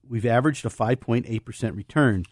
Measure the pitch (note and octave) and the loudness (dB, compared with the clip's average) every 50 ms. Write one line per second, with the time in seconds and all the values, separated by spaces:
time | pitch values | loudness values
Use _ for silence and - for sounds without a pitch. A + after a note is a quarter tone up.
0 | _ C3 A#2+ A2 G2 A#2+ A2+ B2 C3 D#3 C#3 - - A2+ - - A2+ A2+ B2 - | _ -8 -6 -2 0 2 2 4 4 2 0 -2 -6 -8 -4 -2 0 0 0 -2
1 | - - A#2 B2 - - A2+ A2 - - - - A#2 A2 - G2+ G2+ - - D3+ | 0 0 0 0 0 -2 -6 -6 -6 -10 -8 -6 -6 -6 -6 -8 -12 -2 2 2
2 | C#3+ A#2+ G2+ F#2 E2+ - | 4 4 2 0 -4 -6